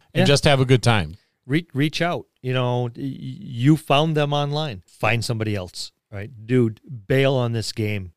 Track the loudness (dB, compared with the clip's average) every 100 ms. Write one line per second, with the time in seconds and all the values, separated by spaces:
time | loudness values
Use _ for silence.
0 | _ 0 4 4 4 4 4 4 4 2
1 | -2 -10 _ _ -4 -4 -4 -2 -2 -2
2 | -4 -4 -8 _ -4 -2 0 -2 -4 -6
3 | -10 -8 -12 -12 -12 0 4 4 4 2
4 | 2 0 0 0 -2 -4 -6 -10 -16 _
5 | 0 0 -2 -4 -2 -4 -6 -12 -14 _
6 | _ -14 -14 -16 -2 2 2 -2 -14 -16
7 | -2 2 2 0 -2 -4 -6 -6 -6 -6
8 | -8